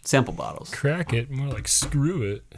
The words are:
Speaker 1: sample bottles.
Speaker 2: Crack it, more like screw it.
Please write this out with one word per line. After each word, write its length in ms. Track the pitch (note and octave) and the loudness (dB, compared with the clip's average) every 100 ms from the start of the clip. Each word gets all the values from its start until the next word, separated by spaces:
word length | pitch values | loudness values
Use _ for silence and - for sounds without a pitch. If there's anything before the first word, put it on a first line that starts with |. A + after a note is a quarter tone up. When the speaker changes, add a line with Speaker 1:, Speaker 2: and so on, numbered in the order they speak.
Speaker 1:
sample 300 | - C3+ A#2+ | 2 4 4
bottles. 380 | E2+ A#1 D2+ - | -2 -8 -8 -10
Speaker 2:
Crack 420 | - C#3 E3 E3+ | -2 0 0 0
it, 160 | A#2 B2 | 0 -2
more 180 | C3+ C#3 | -4 -4
like 200 | A2 - | -4 2
screw 560 | - D3 D3 D3 F#3 | 2 2 2 2 2
it. 200 | G2+ G2+ - | -2 -4 -8